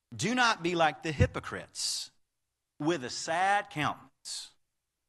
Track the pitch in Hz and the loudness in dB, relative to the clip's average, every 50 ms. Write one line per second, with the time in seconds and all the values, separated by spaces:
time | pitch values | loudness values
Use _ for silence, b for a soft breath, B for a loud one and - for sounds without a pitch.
0 | _ _ - 107 117 202 247 254 247 226 214 175 165 175 180 170 160 151 147 - | _ _ -8 -4 -2 0 2 4 4 4 4 2 0 0 2 4 4 4 2 0
1 | - 165 151 131 - - - 117 - - - 92 - - - - - - - - | -4 -4 2 4 4 4 4 -2 -8 -6 -8 -10 -10 -10 -8 -6 -4 -4 -4 -4
2 | - - - _ _ _ _ _ _ _ _ _ _ _ _ - 147 156 175 156 | -6 -10 -14 _ _ _ _ _ _ _ _ _ _ _ _ -2 0 0 0 0
3 | 123 117 - - - - 160 175 185 196 202 202 202 - - 151 147 117 98 - | -2 -6 -8 -8 -6 -2 0 0 2 2 2 0 0 -4 -4 -2 -2 -2 -2 -4
4 | - - _ _ - - - - - - - _ _ _ _ _ _ _ _ _ | -10 -20 _ _ -14 -12 -12 -12 -12 -14 -20 _ _ _ _ _ _ _ _ _
5 | _ | _